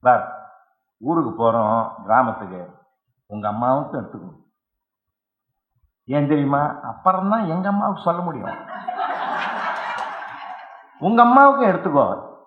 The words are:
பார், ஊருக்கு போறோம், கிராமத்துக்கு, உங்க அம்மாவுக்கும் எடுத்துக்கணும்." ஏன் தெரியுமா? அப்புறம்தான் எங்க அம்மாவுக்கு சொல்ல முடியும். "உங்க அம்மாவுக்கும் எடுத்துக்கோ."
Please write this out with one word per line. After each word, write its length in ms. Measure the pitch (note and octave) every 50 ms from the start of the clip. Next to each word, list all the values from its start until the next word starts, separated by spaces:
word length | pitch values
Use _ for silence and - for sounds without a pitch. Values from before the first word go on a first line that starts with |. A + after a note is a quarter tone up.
பார், 480 | A#2+ B2+ B2 A2+ - - - - - - - _ _ _ _ _ _ _ _ _
ஊருக்கு 440 | A2 B2+ E3+ E3+ D#3 A#2+ G2+ - A2+
போறோம், 480 | A#2 A2+ A#2 A2 G#2+ A2 A2+ A2+ A2 - - -
கிராமத்துக்கு, 680 | G#2 A2 B2 B2+ A#2 G#2+ - G#2 F#2 F#2 F2+ F2 F2+ - _ _ _ _ _ _ _ _ _ _
உங்க 220 | _ G#2 G#2+ G#2 G#2
அம்மாவுக்கும் 540 | G#2 A2 A#2+ B2 C3 C#3 D3 - - C#3+
எடுத்துக்கணும்." 460 | G#2+ - - G#2 F2 F#2 - _ _ _ _ _ _ _ _ _ _ _ _ _ _ _ _ _ _ _ _ _ _ _ _ _ _ _ _ _ _ _ _ _ _
ஏன் 220 | - C3 D3 C#3+ C#3+
தெரியுமா? 480 | D3+ D3+ C#3+ C#3+ C#3 C#3 D3 D3 - - -
அப்புறம்தான் 640 | A#2+ A2+ - - F#3 F#3 F#3 F#3 G3 G#3 A3+ G#3+ F3
எங்க 220 | D#3+ F3+ F#3 G3
அம்மாவுக்கு 320 | G3+ G3+ G#3 G3+ G3 D#3+
சொல்ல 200 | - F3 E3+ F3
முடியும். 340 | F3+ F3 D#3+ D#3 - - - - - - - - - - - - F5 F#5 - - - - - - - - - - - - - - - - - - - - - - - - - - - - - - - - - - - - _ -
"உங்க 220 | C#3+ F3+ A3+ A#3
அம்மாவுக்கும் 480 | A#3+ A#3+ B3 C4+ C#4 C#4+ C4+ C#4 B3+ G#3
எடுத்துக்கோ." 580 | F3+ F3 - F#3+ D3 C#3+ B2 F#2 F#2+ - - - - - -